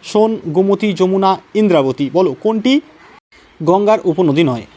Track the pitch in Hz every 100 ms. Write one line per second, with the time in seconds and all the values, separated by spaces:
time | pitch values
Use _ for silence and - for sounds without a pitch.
0 | - 214 220 220 170 156 196 196 214 180
1 | 185 190 190 185 - 208 214 165 135 131
2 | 139 156 185 - 214 220 220 277 - _
3 | - - _ _ _ _ 156 185 208 214
4 | 180 160 175 143 160 120 104